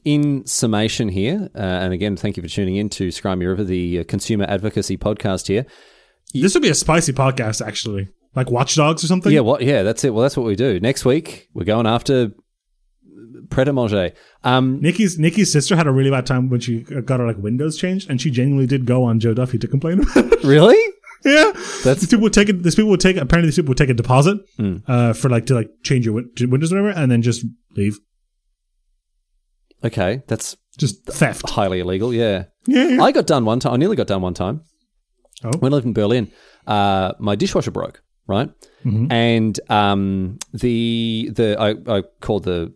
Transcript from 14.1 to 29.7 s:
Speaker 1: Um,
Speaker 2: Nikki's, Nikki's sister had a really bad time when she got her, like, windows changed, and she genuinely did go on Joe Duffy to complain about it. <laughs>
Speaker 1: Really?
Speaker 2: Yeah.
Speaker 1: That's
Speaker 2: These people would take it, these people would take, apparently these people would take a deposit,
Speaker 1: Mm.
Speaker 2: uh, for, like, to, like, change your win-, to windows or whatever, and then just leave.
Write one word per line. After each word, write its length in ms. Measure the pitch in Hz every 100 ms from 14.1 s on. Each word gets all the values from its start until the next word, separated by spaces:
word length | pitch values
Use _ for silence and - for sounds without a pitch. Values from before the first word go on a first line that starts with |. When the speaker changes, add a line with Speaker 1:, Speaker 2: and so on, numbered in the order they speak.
| - _ _
Speaker 1:
Um, 380 | 127 127 131 135
Speaker 2:
Nikki's, 360 | 147 185 202 165
Nikki's 320 | 160 214 185
sister 240 | 147 135 170
had 100 | 156
a 40 |
really 180 | 131 135
bad 140 | 135 -
time 240 | 127 127
when 100 | 123
she 180 | 123 113
got 380 | 123 139 120 127
her, 60 | 117
like, 100 | 98
windows 400 | 101 123 156 156
changed, 320 | 185 185 -
and 100 | 127
she 100 | 160
genuinely 360 | 123 131 139 127
did 180 | 139 123
go 180 | 127 123
on 140 | 113
Joe 120 | 117
Duffy 260 | 113 131 110
to 80 | 110
complain 320 | 135 160 185
about 160 | 294 -
it. 260 | 247 -
<laughs> 0 |
Speaker 1:
Really? 340 | 139 151 196 415 453 - - -
Speaker 2:
Yeah. 280 | 277 294 427 - - -
Speaker 1:
That's 180 | 127 135
Speaker 2:
These 60 | -
people 140 | 233
would 100 | 214
take 160 | 208 208
it, 140 | 185
these 120 | 170 151
people 140 | 214
would 80 | 185
take, 140 | 190 185
apparently 320 | 131 170 165
these 80 | 143
people 120 | 151
would 80 | 131
take 120 | 139
a 40 |
deposit, 460 | 120 117 131 160 208 - -
Speaker 1:
Mm. 240 | 104 90 -
Speaker 2:
uh, 260 | 120 120
for, 160 | 110 135
like, 160 | 117 113
to, 80 | 123
like, 140 | 110 _
change 220 | - 135 113
your 100 | 107
win-, 160 | 127 -
to 100 | 123
windows 260 | 131 160
or 80 | 190
whatever, 180 | 208 180
and 100 | 131
then 100 | 120
just 240 | 117 117 117 - _ -
leave. 200 | 101 104 _ _ _ _ _ _ _ _ _ _ _ _ _ _ _ _ _